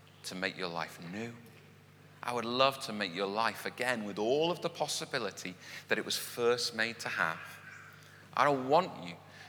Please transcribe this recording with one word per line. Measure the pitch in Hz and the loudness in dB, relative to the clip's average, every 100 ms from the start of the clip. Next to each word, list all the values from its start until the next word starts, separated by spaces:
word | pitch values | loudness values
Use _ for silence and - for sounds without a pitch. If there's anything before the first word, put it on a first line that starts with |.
| - - | -20 -14
to | - | -10
make | 92 95 - | -4 -4 -2
your | 90 | -2
life | 85 80 - 85 | -2 -4 -8 -8
new. | 101 117 117 - - - - - - - - | -6 -6 -10 -16 -20 -20 -20 -20 -20 -20 -8
I | 120 | -4
would | 120 113 | -2 0
love | 123 135 131 - | 4 4 4 -4
to | |
make | 107 98 | -2 -2
your | 87 98 | 0 0
life | 104 113 101 98 | 2 0 0 -6
again | - 123 117 101 | -2 0 0 -2
with | 98 | 0
all | 110 147 165 | 2 4 4
of | 165 | 0
the | 175 | -4
possibility | - 147 - 160 135 101 - 90 90 - - - | -2 -2 -2 -2 -2 -2 -4 -10 -10 -12 -14 -2
that | 107 | -2
it | - | 0
was | - | -2
first | - 123 120 120 120 | -2 2 4 4 2
made | 110 113 113 | 0 0 -2
to | 120 | -4
have. | 110 82 82 - - - - - - - - - | 2 2 0 -8 -14 -16 -16 -18 -20 -20 -20 -4
I | - | 4
don't | 139 139 131 | 6 6 6
want | 156 185 - | 6 6 -4
you | 87 85 - - | -10 -12 -16 -18